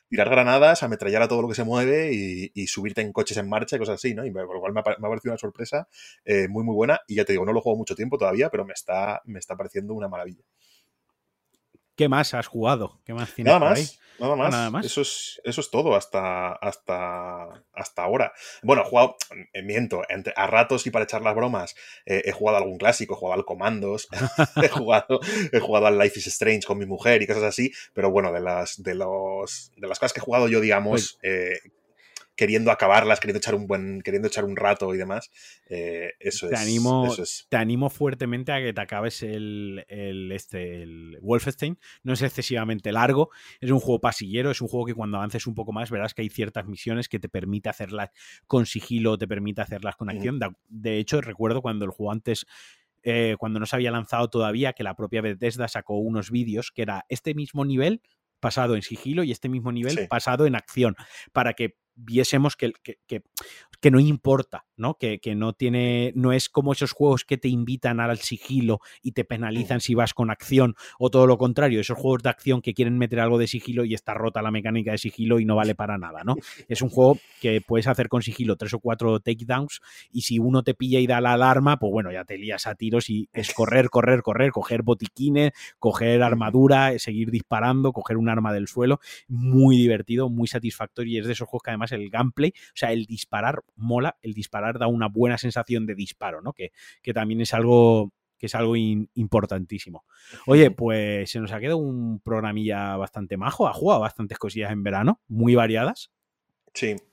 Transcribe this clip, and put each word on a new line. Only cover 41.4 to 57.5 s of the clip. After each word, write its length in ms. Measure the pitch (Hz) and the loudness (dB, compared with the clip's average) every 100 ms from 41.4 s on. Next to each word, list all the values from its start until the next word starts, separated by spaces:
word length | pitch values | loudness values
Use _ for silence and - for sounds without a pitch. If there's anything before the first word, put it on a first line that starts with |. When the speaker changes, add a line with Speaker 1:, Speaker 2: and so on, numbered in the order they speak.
| 139 - 151 175 - - | 0 -6 -8 -8 -16 -12
Speaker 2:
No 100 | 127 | -6
es 80 | 123 | -2
excesivamente 720 | 131 - - 120 113 107 107 | -2 -4 -4 -4 -4 -4 -2
largo, 380 | 110 123 135 165 - - - | 2 2 2 0 -4 -20 -8
es 120 | 127 | 0
un 100 | 135 | 2
juego 220 | 127 117 | 2 0
pasillero, 480 | 117 - 98 113 139 | 0 -4 -4 -4 -2
es 100 | 127 | -4
un 80 | 120 | -4
juego 160 | 120 | -4
que 100 | 120 | -4
cuando 220 | 113 104 101 | -6 -6 -6
avances 300 | 104 117 120 | -6 -6 -8
un 80 | |
poco 180 | 110 107 | -8 -8
más 180 | 107 113 | -8 -6
verás 220 | 107 110 | -6 -6
que 80 | - | -6
hay 80 | 110 | -8
ciertas 380 | - 104 110 101 | -6 -6 -6 -10
misiones 420 | 95 117 117 117 | -10 -6 -6 -4
que 100 | 104 | -8
te 120 | - | -8
permite 400 | 95 92 101 107 | -8 -6 -6 -6
hacerlas 400 | - 95 104 101 _ - - _ | -8 -10 -8 -10 _ -20 -20 _
con 200 | 127 113 | 0 0
sigilo, 500 | 110 - 117 110 104 | -4 -6 -2 0 -2
te 100 | 104 | -4
permite 360 | 104 104 101 | -6 -6 -6
hacerlas 340 | 104 101 104 - | -8 -8 -10 -10
con 120 | 104 | -10
Speaker 1:
Ujú. 80 | 101 | -6
Speaker 2:
acción. 200 | 117 135 | -6 -4
Da-, 160 | 101 - _ | -8 -10 _
de 300 | 110 110 107 | -10 -4 -4
hecho, 240 | 107 147 | -2 -4
recuerdo 400 | 117 98 113 127 | -4 -4 -2 -2
cuando 240 | 123 107 98 | -4 -4 -6
el 40 | |
juego 220 | - 104 | -6 -6
antes, 320 | 110 120 110 - - - _ _ _ | -6 -4 -6 -8 -20 -20 _ _ _
eh, 340 | 120 117 113 107 | -2 0 0 -2
cuando 220 | 113 107 | -4 -6
no 40 | |
se 120 | 110 127 | -4 -2
había 140 | 120 | -2
lanzado 380 | 117 110 120 117 | -4 -4 -2 0
todavía, 460 | 120 107 113 131 | 0 -2 0 -2
que 100 | - | -4
la 100 | 101 | -8
propia 280 | 92 104 113 | -8 -6 -4
Bethesda 460 | 107 98 120 123 117 | -4 -4 -4 -4 -6
sacó 260 | 107 - | -8 -6
unos 360 | 104 110 110 101 | -4 -2 -4 -4
vídeos 400 | 120 117 107 - | -4 -4 -6 -8
que 120 | - | -8
era 240 | 107 98 - | -6 -6 -8
este 260 | 127 160 | -8 -6
mismo 300 | 151 143 | -6 -6